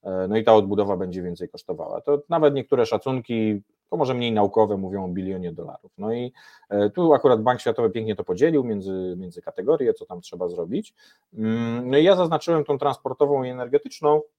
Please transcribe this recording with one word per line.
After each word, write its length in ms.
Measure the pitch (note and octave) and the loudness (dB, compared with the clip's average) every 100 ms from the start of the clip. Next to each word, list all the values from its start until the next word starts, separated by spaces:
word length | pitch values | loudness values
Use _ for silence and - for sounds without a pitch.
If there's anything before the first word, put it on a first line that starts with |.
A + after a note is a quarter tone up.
e, 240 | G2 F#2 F#2+ | -6 -6 -2
no 80 | A2 | 0
i 80 | |
ta 100 | A2 | 6
odbudowa 420 | A2 G2 G2+ G2+ F#2+ | 6 6 0 0 -2
będzie 260 | F#2 F#2 | -4 -6
więcej 260 | F2+ E2+ F2 | -8 -8 -12
kosztowała. 520 | F2 - F2 D#2+ F#2 | -14 -12 -10 -8 -8
To 220 | - C#3+ - | -2 -2 0
nawet 260 | E3+ D3+ | 2 2
niektóre 320 | C#3 A#2+ B2+ A2+ | 2 0 0 2
szacunki, 760 | A2 C3+ C3 A#2 A#2 A2 G#2 _ _ _ | 0 -2 -4 -4 -2 0 -2 _ _ _
to 60 | E3 | -2
może 180 | C3+ | 0
mniej 180 | B2 A#2+ | 0 0
naukowe, 440 | A2 G2+ A2+ G#2 G2 | 2 2 2 2 0
mówią 280 | F#2+ G2 | -4 -6
o 40 | F#2+ | -6
bilionie 440 | F2+ F#2 F#2 F2+ | -6 -6 -6 -8
dolarów. 400 | E2 D#2+ C#2 G2 - | -10 -14 -16 -20 -10
No 160 | G#2 | -6
i, 180 | A#2 B2 _ - _ _ | -4 -6 _ -20 _ _
e, 220 | G#2 G#2 | 0 0
tu 220 | F3+ E3 | 2 4
akurat 300 | E3+ C#3 A#2 | 4 4 2
Bank 180 | A2+ B2 | 2 0
Światowy 300 | B2 A2+ A2+ | -2 0 0
pięknie 260 | A2+ A2 G2+ | 0 -4 -6
to 80 | |
podzielił 400 | F#2+ F2+ D#3 D#3 | -4 0 2 2
między, 500 | B2 G#2 F#2+ F#2+ F#2 F2+ | 0 -4 -6 -6 -6 -8
między 240 | F#2 F2 | -12 -14
kategorie, 520 | - - G#2+ D#3 B2 | -14 -6 -2 0 0
co 120 | - - | -2 -8
tam 140 | F2+ | -18
trzeba 280 | - F2+ F2+ | -16 -8 -8
zrobić. 460 | F2 E2+ C#3+ A3 _ _ _ _ | -6 -6 -6 -8 _ _ _ _
Mm, 560 | - A2 A2+ A#2 A#2 B2 | -6 -4 -2 -4 -6 2
no 80 | C#3+ | 4
i 60 | |
ja 120 | E3 F#3 | 6 4
zaznaczyłem 480 | E3+ D#3+ - E3 | 4 0 0 0
tą 140 | C#3+ C#3 | 2 0
transportową 680 | C#3+ C3 C3 B2+ C#3+ C#3+ | 0 -2 -6 0 2 2
i 40 | B2+ | -2
energetyczną 720 | B2+ A#2+ C#3+ - - D3+ D3+ D3+ | -6 0 0 0 -2 2 2 0